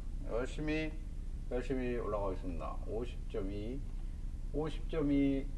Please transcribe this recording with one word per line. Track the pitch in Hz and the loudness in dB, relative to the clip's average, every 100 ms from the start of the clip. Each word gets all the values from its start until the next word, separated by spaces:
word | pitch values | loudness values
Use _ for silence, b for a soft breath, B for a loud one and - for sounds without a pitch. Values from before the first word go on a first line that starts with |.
| - - - | -4 -4 0
열심히, | 110 127 - 151 156 156 - - - - - - | 0 0 -2 0 0 0 -2 -4 -4 -4 -4 -2
열심히 | 123 123 131 123 120 | -2 0 0 2 0
올라가겠습니다. | 113 104 101 - 92 - - - - | 0 2 2 0 -2 -2 -2 -2 -2
오십 | 107 120 - - | -2 -2 -2 -2
점 | 120 98 | -2 0
이, | 101 110 139 - B B B - - - | -2 -2 -2 -2 B B B -4 -2 -2
오십 | 143 156 - - | 0 0 -2 0
점 | 160 143 | 2 4
이, | 143 139 135 131 | 6 6 4 0